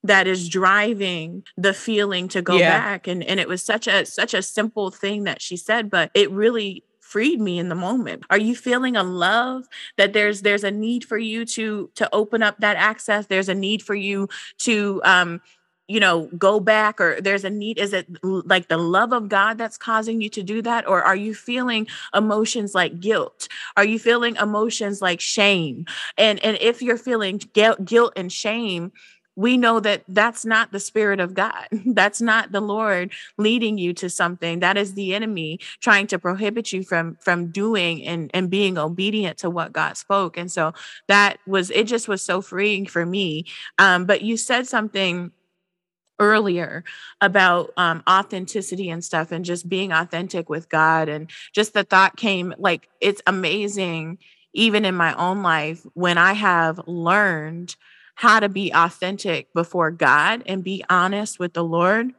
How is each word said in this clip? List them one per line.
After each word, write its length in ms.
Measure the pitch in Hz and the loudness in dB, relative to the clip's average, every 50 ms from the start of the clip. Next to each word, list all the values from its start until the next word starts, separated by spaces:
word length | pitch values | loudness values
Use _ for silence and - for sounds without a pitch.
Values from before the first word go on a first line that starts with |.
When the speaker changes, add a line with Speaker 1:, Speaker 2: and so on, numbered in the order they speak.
| - | 4
Speaker 1:
that 220 | 202 202 190 185 185 | 4 4 4 6 4
is 200 | 185 185 175 170 | 0 -2 -2 -4
driving 920 | 165 190 190 185 196 208 208 220 240 202 196 185 175 170 160 160 175 190 294 - - | -2 2 4 4 4 4 2 0 -2 -2 -4 -4 -4 -4 -6 -8 -10 -12 -16 -14 -10
the 160 | - 180 202 190 | 0 0 0 0
feeling 540 | - - - 226 208 208 202 196 180 180 185 | 0 -4 -2 0 0 0 0 -2 -4 -4 -4
to 120 | - 190 | -4 -4
go 160 | 175 175 180 | 0 2 4
Speaker 2:
Yeah. 220 | 180 180 165 165 220 | 4 4 4 4 2
Speaker 1:
back. 280 | 233 208 202 180 _ 190 | 0 -2 -6 -6 _ -6
And, 140 | 180 180 165 | -6 -6 -4
and 160 | - 190 196 | -2 -2 -2
it 80 | 170 - | -2 -4
was 140 | 180 185 - | -4 -6 -2
such 240 | - 220 226 - 233 | -2 -2 -2 0 2
a, 160 | 196 196 151 | 2 2 2
such 260 | - - - 196 240 - | 0 -2 -4 -4 -2 -2
a 100 | 202 196 | -4 -4
simple 480 | - - - 214 226 - 220 202 196 | -2 -4 -2 -4 -2 -2 -4 -6 -6
thing 340 | 196 - - 196 208 208 208 | -6 -6 -6 -6 -4 -4 -4
that 180 | 185 139 - - | -6 -6 -6 -8
she 140 | - 180 | -10 -10
said, 340 | 175 - - 214 233 226 202 | -10 -2 -2 -2 0 0 0
but 200 | 196 180 160 - _ | 0 0 0 2 _
it 160 | 196 208 151 | 4 4 4
really 540 | 190 196 208 233 247 226 208 196 185 - _ _ _ _ | 2 2 2 2 2 2 -4 -6 -8 -12 _ _ _ _
freed 400 | _ - - 202 220 302 339 247 | _ -6 -2 0 2 2 2 0
me 180 | 214 190 180 175 | -2 -2 -2 -2
in 100 | 165 180 | -4 -4
the 60 | 165 | -4
moment. 480 | 175 175 185 226 262 220 127 85 - - _ | -4 -4 -2 -2 -2 -4 -4 -8 -12 -2 _
Are 80 | 185 208 | 2 2
you 160 | 214 220 247 | 2 0 -2
feeling 400 | 233 - 254 240 247 262 254 240 | -2 -2 -2 0 0 0 0 0
a 60 | 214 185 | 0 0
love 640 | 180 180 180 175 185 208 233 240 254 262 262 254 _ - - - - - | 0 0 0 0 2 2 2 0 -2 -6 -10 -12 _ -18 -18 -18 -12 2
that 160 | - 196 202 202 | 2 2 4 4
there's, 300 | 214 208 208 208 196 196 | 2 2 2 0 0 0
there's 200 | 208 202 202 202 | 0 0 2 0
a 80 | 196 | -2
need 340 | 202 208 214 226 240 247 233 | -4 -2 -4 -2 -4 -4 -4
for 140 | - 226 214 | -4 -6 -4
you 260 | 226 220 220 226 233 | -4 -4 -6 -6 -6
to, 440 | 226 - - 220 220 214 208 190 - _ | -6 -6 -6 -4 -4 -4 -6 -8 -10 _
to 120 | - 226 - - | -4 -4 0 0
open 300 | 208 208 208 - 226 226 | 0 0 0 0 0 0
up 140 | 208 202 _ | 0 0 _
that 160 | 208 208 208 | 0 0 2
access? 500 | 160 180 214 220 220 - - 208 208 208 | 2 0 0 0 -2 -2 0 0 0 0
There's 220 | _ 196 185 196 190 | _ -2 -2 0 0
a 60 | 185 | -2
need 260 | 196 196 190 214 214 - | -2 0 -2 -2 -4 -2
for 120 | - 208 | -4 -6
you 320 | 202 190 196 202 196 196 196 - - - - - _ | -4 -2 -4 -2 -2 -4 -4 -6 -12 -16 -16 -12 _
to, 420 | - - 226 208 208 202 196 185 - | -2 0 2 2 2 0 -2 0 2
um, 360 | - 190 180 180 175 170 180 _ _ _ _ _ _ _ _ _ _ | 4 4 4 4 0 -2 -10 _ _ _ _ _ _ _ _ _ _
you 100 | 196 220 | -2 2
know, 280 | 208 190 175 170 160 - - 170 | 2 4 2 2 -2 -6 -4 2
go 220 | 196 196 208 214 | 2 4 4 4
back, 400 | 190 214 214 214 214 208 214 - | 4 4 4 4 4 0 0 2
or 180 | 196 165 147 - | 0 0 0 0
there's 240 | 190 196 196 196 196 | 0 0 -2 0 -2
a 60 | 190 | -4
need, 280 | 208 208 202 214 226 - | -6 -6 -6 -6 -4 -4
is 140 | 202 202 202 | -4 -2 -2
it 120 | 185 175 _ 180 - - | -4 -4 _ -16 -8 -4
l-, 200 | 185 190 185 165 | -2 -2 -2 2
like 240 | 175 190 185 175 _ | 2 2 2 2 _
the 80 | 165 | -2
love 360 | 165 170 165 180 190 226 233 247 | 0 0 2 2 2 2 2 0
of 160 | 240 220 196 | -2 -2 0
God 280 | 208 196 196 214 226 220 | 0 2 2 2 0 -4
that's 200 | 233 220 - - | -8 -8 -8 -12
causing 420 | - 233 226 220 220 233 226 226 | -6 -2 -2 -2 0 -2 -2 -4
you 80 | 214 208 | -4 -4
to 140 | - 214 190 | -6 -8 -8
do 180 | 180 214 226 214 | -6 -6 -4 -2
that? 240 | 233 233 233 - | -2 -2 -2 0
Or 160 | - 190 180 - | 2 2 2 4
are 140 | - 190 | 2 2
you 180 | 190 202 220 214 | 0 -2 -6 -8
feeling 520 | - - - 240 254 254 247 233 220 220 - - - - - - | -10 -8 -6 -4 -4 -2 -2 -2 -2 -4 -6 -10 -16 -14 -2 0
emotions 580 | 202 214 214 208 214 220 220 - 247 208 196 - | 0 2 2 2 0 0 0 -2 -4 -4 -2 0
like 260 | 185 175 160 - 170 | 0 0 0 -2 -6
guilt? 480 | 175 208 220 185 135 - _ _ - - - - - - - | -2 0 0 0 0 -4 _ _ -16 -14 -14 -14 -14 -4 2
Are 80 | - 202 | 2 4
you 140 | 214 220 226 | 4 2 0
feeling 380 | - 233 233 240 240 240 226 | 2 2 2 4 2 -2 0
emotions 640 | - 208 208 208 208 220 240 220 - 220 202 202 196 196 | 0 -2 -2 0 0 -2 -2 -2 -4 -4 -4 -4 -2 -2
like 180 | 180 175 175 | -2 -2 -2
shame? 680 | - - - - 202 202 202 185 165 147 123 - 170 - - - - - - - | -4 -4 0 4 4 4 4 2 0 -4 -6 -8 -10 -10 -10 -10 -10 -10 0 2
And, 200 | 208 220 208 185 - | 4 4 4 2 0
and 120 | 220 214 - | -2 0 2
if 220 | - 226 240 - 262 | 2 0 0 0 0
you're 160 | 240 233 233 | -2 -2 -2
feeling 400 | 233 262 240 226 208 190 185 208 - - _ | 0 -2 -2 0 0 -2 -4 -6 -10 -2 _
guilt, 300 | 214 208 226 220 - 190 | 6 6 6 4 2 -2
guilt 260 | 170 226 233 240 226 - | 2 4 4 4 4 0
and 140 | - 185 180 | -6 -8 -8
shame, 640 | - - - 214 214 233 233 214 185 170 170 185 _ - - - _ _ _ _ _ | -8 -6 -4 -4 -4 -2 -4 -4 -4 -6 -6 -8 _ -18 -20 -20 _ _ _ _ _
we 220 | - 190 240 254 | 0 2 2 4
know 220 | 254 240 233 226 226 | 4 4 4 4 4
that 240 | 202 214 208 - - - | 2 0 0 0 -4 -2
that's 360 | 185 202 208 233 226 - - | 2 4 4 4 2 -4 -4
not 280 | 226 226 220 226 - - | 0 2 2 2 0 -4
the 80 | 196 | -8
Spirit 400 | - - _ 220 214 208 196 196 | -8 -4 _ 0 2 2 2 0
of 120 | 180 175 190 | 0 -2 0
God. 360 | 185 196 220 - - - - | -2 -2 -2 -2 -8 -8 -6
<laughs> 160 | - 214 185 | -6 -4 -2
That's 340 | 240 240 196 185 208 202 - | 0 2 4 4 2 2 -2
not 300 | 233 233 220 226 214 - | 0 2 2 2 0 0
the 100 | 190 202 | -4 -4
Lord 520 | 214 208 202 214 220 214 196 180 180 196 - - - - _ | -2 -2 -2 -2 0 0 0 0 -2 -6 -10 -16 -20 -18 _
leading 420 | - 208 214 226 240 226 214 214 202 | 0 0 2 2 2 0 -2 -2 -2
you 140 | 180 175 175 | -2 -4 -4
to 180 | - - 180 | -4 -6 -8
something. 480 | - - 185 170 180 175 - 170 170 175 | -2 -2 -2 -2 -2 -4 -6 -6 -4 0
That 180 | 175 175 196 | 0 2 2
is 180 | 202 202 196 190 | 2 -2 -2 -4
the 200 | 202 196 185 185 | -8 -6 -4 -4
enemy 460 | 208 220 220 214 180 160 156 160 190 - - - _ | -4 -4 -4 -6 -6 -6 -8 -8 -10 -12 -16 -16 _
trying 300 | - 240 214 196 202 208 | 2 4 4 4 4 0
to 100 | 196 180 | -4 -4
prohibit 540 | _ 180 185 196 220 202 214 233 220 - - | _ -4 -4 -2 -2 -2 -2 -4 -6 -6 -6
you 100 | 185 190 | -8 -6
from, 340 | - 185 170 165 165 160 _ | -2 -2 -2 -2 -4 -8 _
from 320 | _ - 180 175 175 170 165 | _ -2 0 0 -2 -4 -4
doing 520 | 196 202 220 226 202 175 170 170 151 - | -2 0 0 2 2 0 0 -2 -4 -6
and, 280 | - 170 170 160 139 - | -6 -6 -6 -6 -4 -2
and 160 | 180 190 180 | -2 -2 0
being 260 | 180 196 208 190 185 | 0 2 0 0 0
obedient 600 | 170 151 156 170 175 190 202 214 214 202 175 - - | 0 -2 -4 -2 -2 -2 -2 0 -2 -2 -4 -6 -6
to 100 | - 175 | -6 -4
what 240 | 175 175 160 - - | -4 -4 -6 -6 -4
God 240 | 160 156 147 - | -4 -4 -4 -4
spoke. 400 | - - _ 196 202 190 170 - | -8 -6 _ 0 0 0 -2 -4
And 140 | 175 175 180 | -8 -10 -8
so 220 | - 180 160 156 160 - - - - - _ | -4 -2 -2 -2 -4 -8 -18 -20 -20 -20 _
that 320 | - 196 202 208 202 - - _ | 4 6 6 6 4 2 -2 _
was, 240 | - 196 196 180 185 | -2 0 0 0 2
it 140 | - 196 220 | 0 0 0
just 240 | 214 240 233 226 - | 2 0 -4 -2 -2
was 120 | 202 190 | -6 -6
so 220 | - - 180 185 196 | -2 -2 -4 -4 -4
freeing 420 | - - 180 202 208 208 190 196 | -6 -4 -2 0 0 0 -2 -4
for 220 | 185 - 175 170 | -4 -2 -2 -2
me. 380 | 175 180 208 196 175 151 156 170 - - - - - _ - | -2 -2 -2 -2 -2 -4 -6 -8 -12 -14 -18 -18 -10 _ 4
Um, 280 | 190 196 180 180 180 | 6 6 6 4 4
but 160 | 180 208 - - | 2 2 2 2
you 140 | 214 233 | -2 -4
said 300 | 226 - - 254 240 254 | -4 -2 -2 -2 -2 -2
something 640 | 254 - 233 214 214 - 196 196 185 175 180 175 170 _ _ _ _ _ _ _ _ _ _ _ _ _ _ _ _ _ - | -2 -2 -2 -2 -2 -2 -2 -2 -2 -2 -4 -6 -10 _ _ _ _ _ _ _ _ _ _ _ _ _ _ _ _ _ 2
earlier 680 | 208 208 214 214 214 202 180 175 170 - - 160 170 - - - - - - _ | 4 4 6 4 4 2 0 -2 -4 -6 -8 -12 -14 -14 -18 -18 -20 -20 -2 _
about, 520 | 202 202 185 202 185 185 175 175 165 - - | 2 4 6 6 6 6 6 4 0 -2 -2
um, 260 | - 180 170 165 160 - - | 0 2 2 0 0 2 4
authenticity 800 | 185 190 196 196 - 185 185 - - 220 190 - 185 180 196 175 | 4 4 4 0 -6 -8 -8 -6 -6 -6 -6 -4 -6 -6 -6 -6
and 140 | 165 170 175 | -6 -8 -8
stuff 280 | - - 165 160 160 170 | -4 -2 -2 -2 -2 -6
and 120 | 165 180 | -8 -6
just 240 | 170 175 175 - 175 | -6 -6 -6 -6 -4
being 240 | 190 185 190 190 170 | -4 -4 -2 0 0
authentic 560 | 160 170 170 - 165 175 180 - 185 165 _ | -2 -2 -2 -6 -8 -8 -6 -6 -8 -6 _
with 200 | 151 156 170 _ | -6 -8 -6 _
God. 400 | - 156 156 160 160 160 160 151 | 0 2 4 4 4 2 0 -2
And 220 | 151 151 156 165 - - - - _ | -4 -8 -10 -14 -18 -20 -20 -6 _
just 220 | 202 214 208 _ | -2 -2 0 _
the 100 | 208 190 | -2 0
thought 320 | _ - 185 190 180 - | _ 4 6 6 4 2
came, 380 | - - 220 196 180 180 180 - - | -2 -2 -2 0 0 -2 -6 -8 -2
like, 300 | 185 196 170 160 _ _ _ _ | 0 0 0 0 _ _ _ _
it's 220 | - 196 202 202 - | -2 -2 0 0 0
amazing, 920 | 180 196 190 185 160 165 208 208 202 202 202 190 175 165 160 160 160 170 - _ _ _ _ _ _ _ | 0 0 0 0 -2 -2 -2 -2 -4 -4 -4 -4 -4 -4 -6 -6 -8 -12 -14 _ _ _ _ _ _ _
even 320 | - 220 226 208 214 214 | 2 2 4 4 2 2
in 100 | 190 185 | 2 2
my 200 | 180 170 165 - | 2 2 0 2
own 280 | - 170 180 190 202 196 | 0 -2 -2 -2 0 0
life, 440 | 175 160 156 147 151 160 165 _ 160 _ | 0 0 0 0 -4 -8 -10 _ -18 _
when 240 | 170 180 175 175 170 | -2 0 2 4 4
I 140 | 175 190 196 | 4 4 4
have 480 | 208 208 196 180 170 165 160 160 180 - | 2 2 2 2 4 2 2 0 -4 -8
learned 920 | - 175 175 170 170 185 208 208 196 175 156 151 156 165 170 175 175 - _ _ _ _ _ _ _ _ | -10 -8 -4 0 2 4 4 4 2 0 -2 -6 -8 -10 -10 -12 -14 -16 _ _ _ _ _ _ _ _
how 260 | - - 240 208 220 | 2 6 6 6 6
to 80 | 208 202 | 4 2
be 240 | 190 190 202 170 - | -2 -2 -4 0 2
authentic 800 | 160 165 175 165 - - 180 196 190 - 202 165 143 - _ _ | 2 2 2 0 -4 -6 -6 -6 -6 -4 -4 -4 -4 -6 _ _
before 360 | 170 170 165 - 180 165 156 170 | -4 -4 -2 0 0 0 0 0
God 500 | 165 156 135 131 147 151 185 220 233 247 | 2 4 4 6 6 4 2 0 -2 -4
and 180 | - 190 190 180 | -6 -6 -6 -4
be 180 | 185 196 - - - | -6 -8 -8 -2 0
honest 480 | 180 180 175 185 202 202 214 214 - - | 2 2 2 2 0 -2 -4 -6 -6 -6
with 140 | 180 175 _ | -8 -6 _
the 120 | 175 170 | -4 -4
Lord 460 | 165 165 170 170 180 208 220 233 254 254 | -2 0 2 2 2 2 2 0 -4 -8